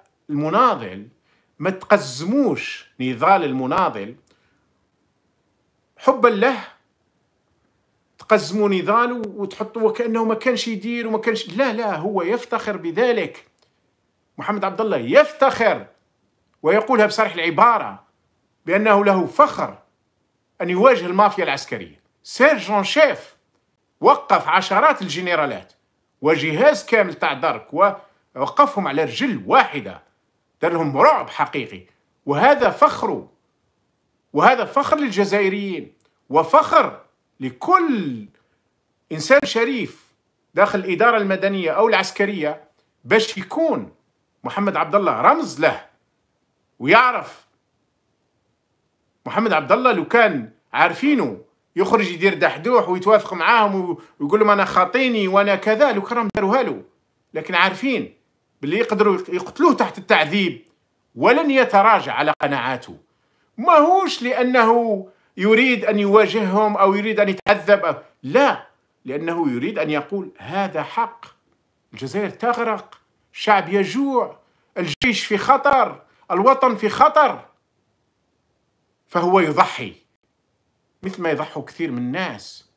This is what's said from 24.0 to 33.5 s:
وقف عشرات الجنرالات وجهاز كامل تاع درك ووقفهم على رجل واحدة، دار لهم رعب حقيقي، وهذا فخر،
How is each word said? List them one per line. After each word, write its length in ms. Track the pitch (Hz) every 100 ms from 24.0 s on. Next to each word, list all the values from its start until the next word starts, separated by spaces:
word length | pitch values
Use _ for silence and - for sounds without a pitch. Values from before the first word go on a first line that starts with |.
وقف 480 | 185 285 - 185 151
عشرات 540 | 175 185 190 302 -
الجنرالات 680 | 185 151 180 170 143 95 - _ _ _ _ _
وجهاز 640 | 143 160 156 156 285 294 -
كامل 280 | 226 196
تاع 180 | - 165
درك 360 | 135 156 139 -
ووقفهم 1160 | 147 196 196 - _ _ 127 135 - 285 208 160
على 160 | 139
رجل 380 | 156 - 269 143 98
واحدة، 560 | 254 - 147 101 85 _ _ _ _ _ _
دار 100 | 165
لهم 240 | 170 151 139
رعب 340 | 262 254 -
حقيقي، 520 | - 143 143 117 92 - _ _ _ -
وهذا 440 | 143 240 277 220
فخر، 580 | - 294 - 220 147 - _ _